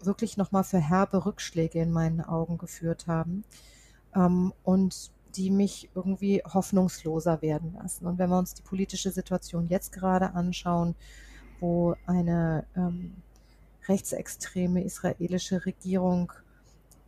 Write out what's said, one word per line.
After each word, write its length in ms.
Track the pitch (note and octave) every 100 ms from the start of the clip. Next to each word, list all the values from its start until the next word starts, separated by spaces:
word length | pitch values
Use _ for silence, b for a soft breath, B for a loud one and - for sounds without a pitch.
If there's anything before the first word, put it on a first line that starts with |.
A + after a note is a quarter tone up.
wirklich 360 | F3+ G3 A3 -
noch 140 | F#3+
mal 120 | F#3+
für 160 | F#3 F#3
herbe 460 | D3 F#3 G3 F#3+ G3
Rückschläge 540 | - - E3+ E3 E3
in 100 | E3
meinen 300 | E3 D#3+ E3
Augen 360 | D#3+ E3 E3 E3
geführt 500 | E3+ - E3 E3 -
haben, 360 | D#3+ E3 F#3+ - B B B B B _ G3
ähm, 380 | F3+ F3+ F#3 -
und 480 | - F#3 F#3+ - - - - -
die 160 | F#3+
mich 380 | G3 G3+ - -
irgendwie 480 | F#3 F#3 F#3+ G3+ G3+
hoffnungsloser 960 | E3 G3 - G3 F#3 - D#3+ D#3+ E3+ D#3
werden 320 | D#3 D3+ E3 F3
lassen. 320 | F3+ - F3
Und 100 | F3+
wenn 120 | F3+
wir 100 | F#3
uns 140 | F#3
die 100 | -
politische 480 | - F#3+ G3 F#3+ F#3+
Situation 560 | F3+ - F3+ - E3+ E3+
jetzt 240 | F#3+ -
gerade 420 | F#3 F#3+ F#3 F#3
anschauen, 640 | F3+ F3 F3 F3 F3 E3+ E3+ B B B B B -
wo 360 | F3 E3+ E3+ E3+ -
eine, 600 | F3+ E3+ E3+ E3 D#3+ - F#3
ähm, 380 | F3+ F3 F3 - - - b b b _ -
rechtsextreme 960 | F#3+ - - - - - F#3 F3+ F3+
israelische 840 | - - F3+ - F3 F3+ - F#3 F#3
Regierung 680 | - F#3 F#3 F3+ F3+ F3+ - - b b b _ -